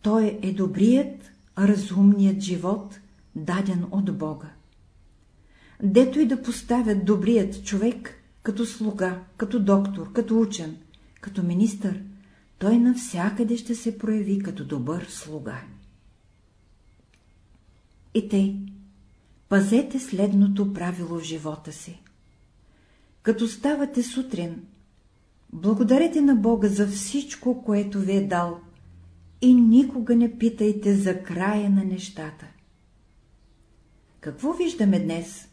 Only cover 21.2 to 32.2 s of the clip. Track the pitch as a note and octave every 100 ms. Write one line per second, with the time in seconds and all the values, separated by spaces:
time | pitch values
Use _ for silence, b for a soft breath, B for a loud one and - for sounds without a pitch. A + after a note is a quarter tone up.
21.2 | D#3 D#3+ D3+ D3+ - D3+ - F3 _ _
22.2 | _ _ _ _ _ _ _ _ _ _
23.2 | - A3 A3+ - C#4 D4 C#4+ B3 A#3 B3+
24.2 | C4 F3+ E3+ E3 - _ _ _ _ _
25.2 | _ _ _ E3+ F#3+ G#3 A#3 C4 E4 E4
26.2 | C#4+ B3 G#3+ A3+ G3+ G3+ G3+ G3+ - C#4
27.2 | C#4 - B3+ B3 - G#3 G3+ G3+ G3 G3
28.2 | G3 F3+ F3 E3+ - - - - - -
29.2 | - - B3+ B3 A3+ A#3 C4 C4+ A3+ A#3
30.2 | A#3 - A3+ A3+ G#3+ G#3 G3+ G3+ G3 -
31.2 | - E3+ G3 G#3 G3+ G3 F#3+ F3+ - -